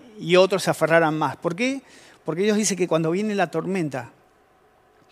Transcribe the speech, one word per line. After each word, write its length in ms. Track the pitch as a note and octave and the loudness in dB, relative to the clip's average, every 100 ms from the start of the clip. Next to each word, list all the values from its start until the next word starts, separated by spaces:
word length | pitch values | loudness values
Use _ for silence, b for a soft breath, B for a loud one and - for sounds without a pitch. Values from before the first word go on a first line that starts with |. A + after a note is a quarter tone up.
| - G#3+ | -18 -10
y 160 | D#3+ | 2
otros 300 | F3+ F#3+ F#3+ | 6 6 2
se 60 | - | -2
aferraran 460 | D3+ D#3+ E3 D#3+ D#3 | 0 4 4 4 0
más. 200 | D3 C3+ | -4 -4
¿Por 180 | E3+ | -6
qué? 280 | E3+ B3+ C4+ - B B B | -4 -4 -4 -12 B B B
Porque 180 | - D#3+ | -8 -4
Dios 140 | G#3 G#3 | 0 0
dice 180 | G3+ | 0
que 140 | F#3 F3+ | -2 0
cuando 240 | D#3+ D#3+ | 0 0
viene 240 | F3+ G#3+ G3+ | -2 -2 -2
la 160 | F3 | -2
tormenta, 580 | D#3+ E3 F#3+ D#3 C3 A#2+ - _ _ _ _ _ _ _ _ _ | -4 -4 -4 -4 -6 -12 -18 _ _ _ _ _ _ _ _ _